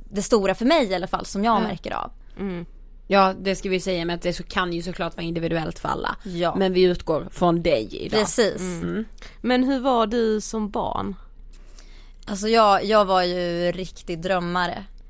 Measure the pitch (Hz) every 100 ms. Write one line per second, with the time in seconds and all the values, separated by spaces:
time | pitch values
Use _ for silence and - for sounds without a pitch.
0 | - 202 196 226 190 190 233 330 226 185
1 | 180 - - 196 220 220 220 170 - -
2 | - - - - 196 175 170 - - -
3 | - 196 190 190 190 185 202 185 185 180
4 | 170 170 175 170 - - 180 170 175 175
5 | 170 - 170 170 165 165 160 170 - -
6 | - - - 175 170 185 190 185 185 175
7 | - 156 175 - 175 170 170 135 110 -
8 | - 214 208 - 202 - 180 170 170 180
9 | 220 - - - 226 254 254 269 254 247
10 | 220 233 226 214 - 220 208 220 - -
11 | 202 180 - - - - - - - -
12 | - - - 196 214 226 214 196 196 214
13 | 196 190 180 180 175 175 175 180 185 -
14 | - 170 180 190 175 175 175 - 190 -
15 | -